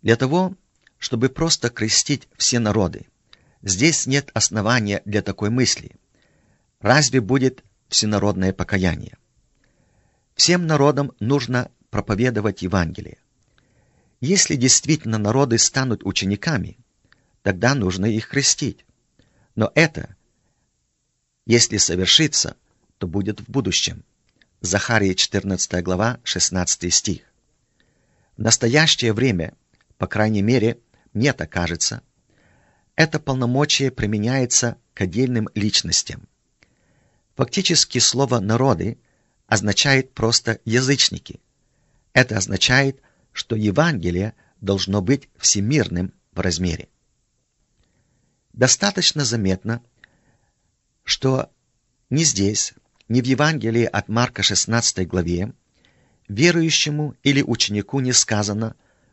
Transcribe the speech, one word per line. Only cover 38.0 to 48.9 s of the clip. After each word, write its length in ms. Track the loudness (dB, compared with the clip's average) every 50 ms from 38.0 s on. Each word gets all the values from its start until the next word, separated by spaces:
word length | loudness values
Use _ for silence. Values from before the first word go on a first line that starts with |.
слово 400 | 0 2 2 0 0 0 0 0
«народы» 580 | 0 2 0 2 4 2 2 2 0 -6 -6 -8 _ _ _ _ _ _ _ _ _
означает 680 | _ 0 0 2 0 0 2 2 4 4 2 2 -2 _
просто 460 | -2 -2 0 0 0 0 -2 -4 -4 _
«язычники». 760 | -2 0 0 2 2 2 2 2 0 0 -6 _ -16 -20 -20 _ _ _ _ _ _ _ _ _ _ _ _ _ _ _
Это 240 | 2 2 2 2 -4
означает, 600 | -2 -2 -2 0 0 2 4 4 2 2 -2 -6 _ _ _ _ _ _
что 240 | _ -14 -8 _ -4
Евангелие 800 | 0 0 0 2 2 2 2 0 -2 -2 -2 -2 -2 -2 -4 -6 _ _ _ _ _
должно 440 | -4 -2 -2 -2 0 0 -2 -2 2
быть 260 | 2 0 -2 -2 _ _ _
всемирным 760 | -2 0 0 0 0 0 0 0 0 0 -2 -4 -4 -4 -8 _ _ _
в 80 | _ -4
размере. 500 | -2 -2 -2 0 -2 -2 -2 -4 -8 _ _ _ _ _ _ _ _ _ _ _ _ _ _ _ _ _ _ _ _ _ _ _ _ _ _ _ _ _ _ _ _ _ _
Достаточно 720 | 0 2 2 2 2 0 -2